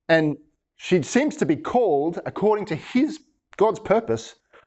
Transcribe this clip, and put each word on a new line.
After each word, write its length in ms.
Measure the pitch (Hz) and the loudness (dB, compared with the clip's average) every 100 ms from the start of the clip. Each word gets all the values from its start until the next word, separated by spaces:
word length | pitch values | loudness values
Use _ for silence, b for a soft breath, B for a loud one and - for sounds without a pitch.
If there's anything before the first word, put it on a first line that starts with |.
| - | 0
and 300 | 165 156 143 _ _ _ _ | 2 2 -2 _ _ _ _
she 260 | - 180 | 0 0
seems 340 | 127 240 294 - | 2 0 0 0
to 80 | |
be 100 | 170 | 0
called 640 | 147 - 247 220 143 156 175 | -2 -2 0 2 2 0 -4
according 400 | 147 - 202 214 202 | -8 -2 0 0 -2
to 100 | 156 | -8
his, 420 | - 247 285 311 _ _ _ - | -4 0 0 -4 _ _ _ 0
God's 200 | 196 - | 0 2
purpose 580 | - 208 226 113 - - _ b | 0 0 0 -4 -6 -20 _ b